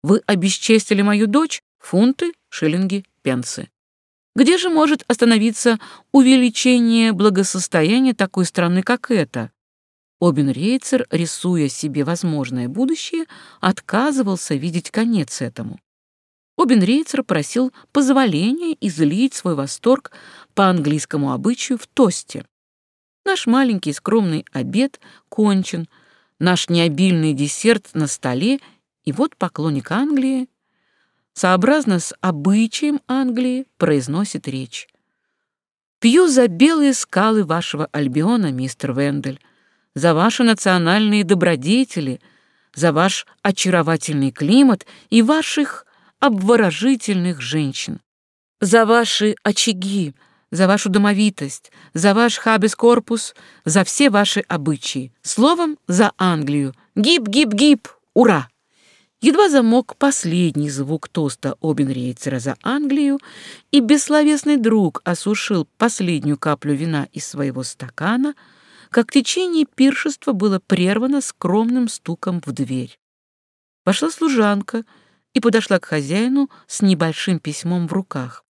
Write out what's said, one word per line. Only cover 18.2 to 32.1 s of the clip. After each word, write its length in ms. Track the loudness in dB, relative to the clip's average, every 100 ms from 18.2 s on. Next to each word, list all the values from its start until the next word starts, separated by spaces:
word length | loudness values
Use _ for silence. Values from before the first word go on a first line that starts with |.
| 4 2 -2 -2 -4 -4
излить 540 | -6 0 0 2 -2
свой 220 | -2 -6 -4
восторг 560 | -6 -4 0 0 -2 -20 -20 -20 -8
по 160 | 2 2
английскому 640 | 2 0 -2 -4 -4 -4
обычаю 440 | -2 -2 -4 -4 -6
в 100 | -6
тосте. 580 | 2 2 2 -10 -16 -16 _ _ _ _ _ _ _ -4
Наш 220 | -2 0
маленький 460 | 2 2 0 -4
скромный 520 | -6 -2 0 0 -2 -6
обед 480 | -8 -4 -2 -2 -4 _ _ _
кончен, 580 | -2 2 2 -2 -8 -10 _ _ _ _ _
наш 300 | 0 0 0
необильный 640 | 0 2 2 2 2 0
десерт 560 | 0 -4 -2 0 0 -2
на 140 | -4 -4
столе — 520 | -4 -4 -2 0 -2 _ _ _ _
и 80 | -8
вот 240 | -2 -4 _
поклонник 560 | -6 -4 -4 -4 -4
Англии, 560 | -4 -2 -2 -2 -4 -6 _ _ _ _ _ _ _ _
сообразно 680 | -2 0 2 4 2 2 -2
с 140 | -2